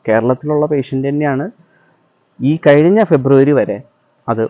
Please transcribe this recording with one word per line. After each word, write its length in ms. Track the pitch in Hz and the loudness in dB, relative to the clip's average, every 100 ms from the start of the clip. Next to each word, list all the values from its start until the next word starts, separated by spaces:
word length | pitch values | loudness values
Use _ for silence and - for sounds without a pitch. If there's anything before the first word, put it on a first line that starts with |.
| - | -2
കേരളത്തിലുള്ള 580 | 110 117 127 147 151 151 | 0 0 -2 -4 -4 -2
പേഷ്യന്റ് 420 | 147 123 135 135 | -4 -4 -6 -4
തന്നെയാണ്. 420 | 147 147 135 180 - _ _ _ _ _ _ _ - | -2 -2 -4 -6 -12 _ _ _ _ _ _ _ -6
ഈ 160 | 127 160 151 | -4 0 2
കഴിഞ്ഞ 380 | 143 165 214 | 4 4 2
ഫെബ്രുവരി 480 | 196 147 131 135 139 | 2 0 2 2 4
വരെ 300 | 139 104 101 - _ _ _ - | 2 -2 -6 -12 _ _ _ -8
അത് 160 | 113 | -4